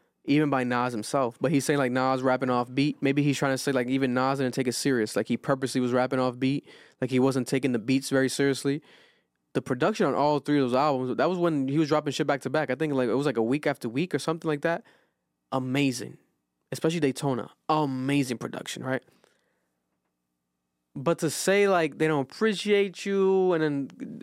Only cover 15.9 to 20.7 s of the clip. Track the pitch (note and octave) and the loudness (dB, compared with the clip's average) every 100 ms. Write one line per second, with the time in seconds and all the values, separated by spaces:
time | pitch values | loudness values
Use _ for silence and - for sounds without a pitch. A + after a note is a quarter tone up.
15.9 | B2 A#2+ - _ _ _ _ - - D#3+ | 0 -10 -14 _ _ _ _ -14 -4 -2
16.9 | E3+ C#3+ - C#3+ A#2+ - _ - D#3 C#3+ | 0 -2 -2 -4 -4 -6 _ -2 0 0
17.9 | C3 C3+ C#3+ B2+ A2+ - - - A#2+ B2+ | -2 0 0 0 -4 -8 -10 -10 -8 -6
18.9 | C3 _ _ _ _ _ _ _ _ _ | -6 _ _ _ _ _ _ _ _ _
19.9 | _ _ _ _ _ _ _ _ | _ _ _ _ _ _ _ _